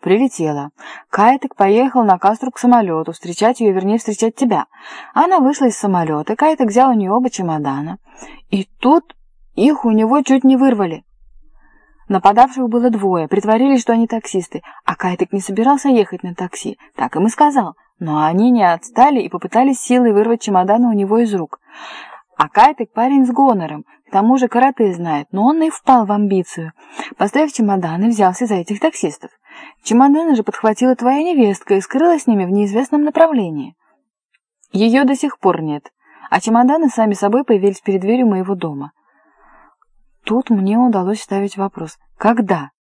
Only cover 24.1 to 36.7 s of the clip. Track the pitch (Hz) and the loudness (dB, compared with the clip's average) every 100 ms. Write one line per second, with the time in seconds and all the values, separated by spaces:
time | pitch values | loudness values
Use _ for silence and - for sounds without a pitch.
24.1 | 196 214 262 247 240 269 262 214 180 170 | 0 2 2 2 2 0 2 -2 0 -4
25.1 | 151 143 190 226 320 320 - - 254 202 | -6 -6 -2 0 2 -2 -2 2 2 2
26.1 | 208 208 190 180 - 160 - _ - - | 0 0 0 -2 -8 -12 -14 _ -16 -16
27.1 | - 202 269 311 - 214 196 175 165 220 | -4 -2 0 -2 0 -2 0 -4 -2 -2
28.1 | 220 190 185 240 202 170 208 320 - 175 | 2 0 0 -4 -4 -4 -4 -4 -2 -6
29.1 | - 160 _ _ - - _ - 226 277 | -6 -20 _ _ -20 -20 _ -2 4 4
30.1 | 294 330 254 208 - 220 214 254 254 240 | 4 2 0 0 -2 -2 0 0 2 0
31.1 | 269 330 320 220 196 - 277 190 269 339 | 0 0 2 2 0 -2 -2 0 0 2
32.1 | 330 - 214 185 196 208 208 262 294 294 | 2 0 -2 0 -2 0 -2 -2 -2 -2
33.1 | 294 330 285 185 151 131 _ _ _ _ | 2 2 2 -4 -6 -10 _ _ _ _
34.1 | _ _ _ _ _ _ 196 220 247 277 | _ _ _ _ _ _ 0 2 2 2
35.1 | 269 294 - 196 175 160 147 - _ _ | 0 -4 -2 -2 -2 -4 -8 -10 _ _
36.1 | _ - - 220 226 254 | _ -4 -4 0 2 2